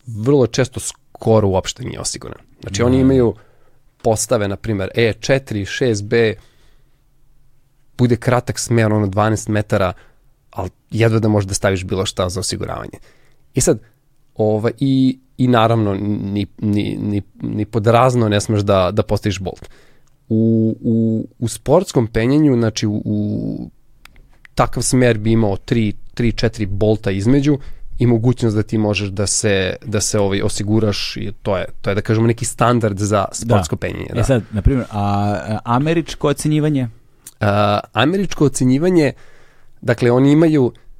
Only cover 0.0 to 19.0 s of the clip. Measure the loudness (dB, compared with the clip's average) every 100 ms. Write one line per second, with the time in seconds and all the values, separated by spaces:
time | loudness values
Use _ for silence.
0 | -16 -6 2 2 2 0 -2 -4 -10 -12
1 | _ -6 2 2 4 0 -2 -8 -12 -10
2 | -8 -10 -12 -18 _ -18 -10 -2 2 4
3 | 4 4 2 0 -10 _ -20 -20 _ _
4 | 0 0 0 -2 -2 -4 -4 -4 -2 0
5 | 0 0 0 -2 -2 -6 -6 -2 -2 -2
6 | 0 0 2 -2 -12 _ _ _ _ _
7 | _ _ _ _ -20 _ _ _ _ -2
8 | 0 0 0 0 -2 -6 -2 0 2 2
9 | 0 0 0 0 -2 -4 -2 0 -2 -4
10 | -14 _ _ _ _ -10 -10 -12 _ 0
11 | 2 2 2 2 0 -2 0 0 -2 -4
12 | -4 -4 -4 -4 -6 -6 -8 -10 -12 -16
13 | -20 _ _ _ _ -2 0 0 -4 _
14 | _ _ _ -2 0 0 -2 -2 0 2
15 | 2 0 _ -2 2 4 4 2 0 -2
16 | -2 -4 -4 -4 -6 -4 -2 0 -2 -4
17 | -4 -4 -6 -10 -8 -6 -4 0 2 4
18 | 4 2 2 2 0 0 2 2 2 0